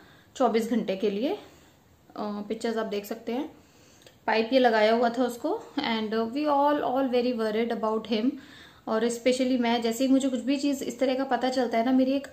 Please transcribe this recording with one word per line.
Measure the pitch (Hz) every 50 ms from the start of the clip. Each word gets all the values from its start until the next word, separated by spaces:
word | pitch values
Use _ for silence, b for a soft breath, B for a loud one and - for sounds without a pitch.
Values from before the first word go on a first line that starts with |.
| B B B B B B _
चौबीस | - 262 226 214 233 220 -
घंटे | 254 220 180 - 190
के | 190 226 202
लिए। | 196 202 240 311 415
अ, | - B B B B B B B B B B _ _ _ - -
पिक्चर्स | - 208 208 208 208 202 - 226 226 - 233 226
आप | 226 214
देख | 196 202 208 202
सकते | - 226 - - 233 226
हैं, | 254 311 311 B B B B B B B B B B B B B B _
Pipe | - 220 220 226 233 262
ये | 262
लगाया | 254 240 220 220 214 220 226
हुआ | 233 247 240
था | 233 254 254
उसको, | 233 233 - - 311 403 466 - - - 277
and | - 233 226 220 220 214 220 226 226 226 240
we | 285 302 294
all, | 285 277 285 294 294 294 -
all | - 247 269 277 254 240
very | 247 233 254 247 220
worried | 220 220 208 220 233 233 233 208
about | 220 214 220 220 220 - 233
him। | 214 226 269 - B B B B B B B B B B -
और | 226 220 226
especially | 233 233 - - 254 247 254 262 254 262 240
मैं, | 240 233 233 233 226
जैसे | 226 226 - 269
ही | 254 269
मुझे | 269 269 269
कुछ | 254 226
भी | 220 247 285
चीज़ | 277 - 285 277 269 -
इस | - 240 -
तरह | 262 254 262
का | 254 269
पता | 269 247 233 262 262
चलता | 254 262 240 226 240 226
है | 226
ना, | 262 262
मेरी | 254 262 262 277
एक | 277 269 -